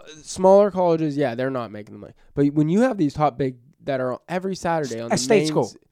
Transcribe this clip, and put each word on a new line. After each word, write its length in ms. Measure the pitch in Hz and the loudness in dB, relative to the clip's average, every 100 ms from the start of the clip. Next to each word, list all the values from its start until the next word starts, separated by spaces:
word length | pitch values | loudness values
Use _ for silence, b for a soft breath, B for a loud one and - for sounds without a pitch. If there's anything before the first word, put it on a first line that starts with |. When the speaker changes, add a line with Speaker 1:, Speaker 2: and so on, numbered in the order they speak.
| - 156 | -4 -20
Speaker 1:
smaller 480 | - - 190 196 208 | -14 2 6 6 6
colleges, 480 | 185 175 165 156 143 | 2 0 2 0 0
yeah, 160 | 135 | -2
they're 160 | 117 131 | -2 -4
not 220 | 131 110 | -4 -8
making 240 | 104 104 104 | -12 -16 -18
the 40 | |
money. 140 | - - _ - | -20 -20 _ 0
But 100 | 143 | 2
when 160 | 147 151 | 2 2
you 120 | 196 | 2
have 180 | 262 208 | 2 0
these 160 | 147 151 | -2 0
top 200 | 147 123 | -2 0
big 200 | 135 123 123 _ | -6 -6 _ _
that 160 | - 135 | -6 -4
are 200 | 127 120 - | -4 -6 -8
every 260 | 180 190 185 | -6 -6 -6
Saturday 440 | 175 165 135 113 | -4 -2 -4 -6
on 80 | 117 | -4
Speaker 2:
A 20 | 196 | -2
Speaker 1:
the 20 | |
Speaker 2:
state 220 | 254 214 | 2 2
Speaker 1:
main 80 | 156 | 2
Speaker 2:
school. 160 | 156 113 | -2 -4
Speaker 1:
s-, 120 | - _ | -6 _